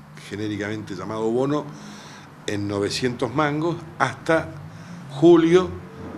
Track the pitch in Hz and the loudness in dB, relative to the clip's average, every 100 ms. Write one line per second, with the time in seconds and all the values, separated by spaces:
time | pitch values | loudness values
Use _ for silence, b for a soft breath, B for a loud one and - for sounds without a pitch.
0 | - - - 101 107 101 101 110 - 90 | -20 -18 -12 -8 -6 -4 -4 -6 -8 -8
1 | 95 110 113 120 139 147 - B B B | -6 -2 0 2 2 -2 -4 B B B
2 | B B B - - 104 101 101 101 - | B B B -14 -6 -4 -2 -2 -2 0
3 | 127 120 127 147 147 151 165 156 - - | -2 -2 -2 0 0 0 -2 -4 -6 -2
4 | 131 - - 165 156 - - B B B | -2 0 0 2 0 -10 -14 B B B
5 | B 139 165 170 165 180 180 - - - | B 6 8 10 8 6 4 -4 -12 -14
6 | - | -12